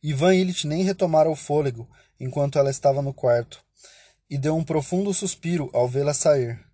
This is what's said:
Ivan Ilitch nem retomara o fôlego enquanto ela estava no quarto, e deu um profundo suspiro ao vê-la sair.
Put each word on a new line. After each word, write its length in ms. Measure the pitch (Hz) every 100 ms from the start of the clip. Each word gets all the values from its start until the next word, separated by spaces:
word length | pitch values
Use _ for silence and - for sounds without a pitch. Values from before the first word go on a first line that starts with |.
Ivan 320 | 151 139 170
Ilitch 300 | 185 185 180
nem 180 | 151 156
retomara 480 | 190 190 180 156 156
o 60 | 151
fôlego 520 | - 147 143 117 120 _ _ _
enquanto 400 | 127 143 143 143
ela 120 | 139
estava 300 | 135 143 139
no 140 | 139
quarto, 500 | 135 127 120 117 - _ _ - - _ _ _
e 80 | 143
deu 200 | 139 160
um 80 |
profundo 480 | 160 156 139 180 202
suspiro 560 | 190 190 - 165 175 135
ao 160 | - 123
vê-la 260 | 131 143
sair. 500 | 143 160 143 120 117 _